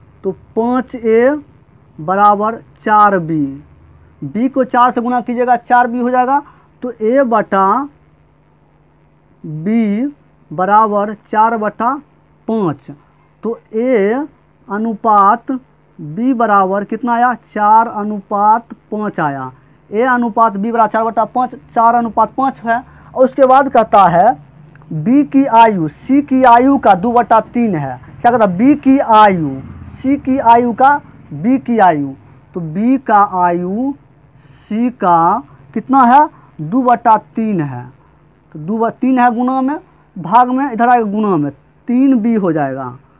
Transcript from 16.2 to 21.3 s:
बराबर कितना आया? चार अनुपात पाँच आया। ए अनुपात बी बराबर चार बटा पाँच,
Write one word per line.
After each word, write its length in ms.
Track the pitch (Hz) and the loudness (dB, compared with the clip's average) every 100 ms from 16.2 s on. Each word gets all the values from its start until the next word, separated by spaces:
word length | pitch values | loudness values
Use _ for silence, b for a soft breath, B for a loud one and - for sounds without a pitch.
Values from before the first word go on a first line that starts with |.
| 247 | -4
बराबर 500 | 240 226 202 190 196 | -2 0 0 0 -4
कितना 300 | 202 226 240 | -6 -8 -4
आया? 200 | 233 247 | -2 -2
चार 540 | 233 _ 208 208 220 233 | -2 _ -4 2 2 2
अनुपात 840 | 214 208 214 - 202 208 233 233 - _ | -4 -8 -8 -6 -2 2 0 -2 -18 _
पाँच 280 | 208 208 202 | -8 -6 -4
आया। 320 | 151 139 131 131 b b _ | -4 -6 -12 -16 b b _
ए 120 | 202 | -2
अनुपात 500 | 262 247 240 208 226 | 0 0 -2 0 0
बी 180 | 196 220 | -2 -4
बराबर 200 | 233 214 | -2 0
चार 120 | 220 | -2
बटा 220 | 226 226 | -4 -4
पाँच, 300 | 214 | -4